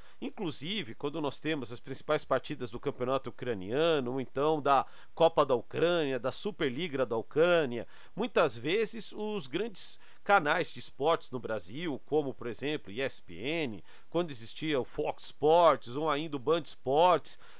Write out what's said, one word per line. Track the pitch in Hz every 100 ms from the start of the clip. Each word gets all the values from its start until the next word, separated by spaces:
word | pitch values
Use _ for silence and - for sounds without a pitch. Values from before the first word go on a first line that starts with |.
| - -
Inclusive, | 269 - 175 - 151 214 113
quando | - 143 160
nós | 143 -
temos | 156 156 110
as | 120
principais | - 131 - 151
partidas | - 131 - 143 123
do | 120
campeonato | 139 123 123 135 120
ucraniano, | - 123 104 92 131 165 151 123
ou | 135
então | 120 135 151 156
da | 139 135 - - -
Copa | - 165 165
da | 139
Ucrânia, | 120 - 123 165 175 143 127
da | 123
Superliga | - 208 - 147 123 180 135
da | 123 113
Ucrânia, | - 143 175 170 135 117 - - -
muitas | - 233 214 156 113
vezes | 131 208 214 226 -
os | 208 214 208 139
grandes | 175 233 190 - - - -
canais | - 202 147 175 151
de | -
esportes | - - 147 160 -
no | 127
Brasil, | 110 110 90 131 170 123 -
como, | 151 139
por | 113 117
exemplo, | 107 135 160 -
E | 104
S | 135 -
P | -
N, | 85 127 165 139 98 - - -
quando | 165 175
existia | 123 113 - 156 139
o |
Fox | 113 - 151 -
Sports, | - - 147 170 165 131 120 131
ou | 156
ainda | 143 160 143
o |
Band | 123 165
Esportes, | - - 131 143 180 160 - - - -